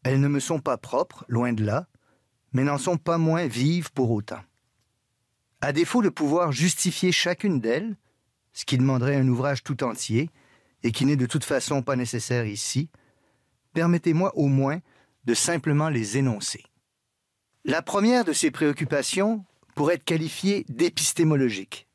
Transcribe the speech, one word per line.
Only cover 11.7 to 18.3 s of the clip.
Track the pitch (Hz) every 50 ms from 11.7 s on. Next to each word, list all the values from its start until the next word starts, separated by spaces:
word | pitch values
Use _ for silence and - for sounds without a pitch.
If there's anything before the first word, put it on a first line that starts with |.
| 151 139
pas | 123 - 139
nécessaire | 127 123 117 - 120 - - 127 123 117
ici, | 107 104 104 - - - 127 147 160 _ - _ _ _ _ _ _ _ _ _ _ _ _ _ _ _
permettez-moi | 160 165 175 175 170 - 175 160 160 185 196 - -
au | 151 143
moins | 139 135 135 135 147 175 - _ _ _ _ _ _ _ _
de | 123 117
simplement | - - - 170 165 - 160 147 147 151 160
les | 151 123 110 98 104 135
énoncer. | 135 131 113 101 - - - - - _ _ _ _ _ _ _ _ _ _ _ _ _ _ _ _ _ _ _ _
La | - 135 160
première | 160 - - 202 196 226 247 247 233
de | 170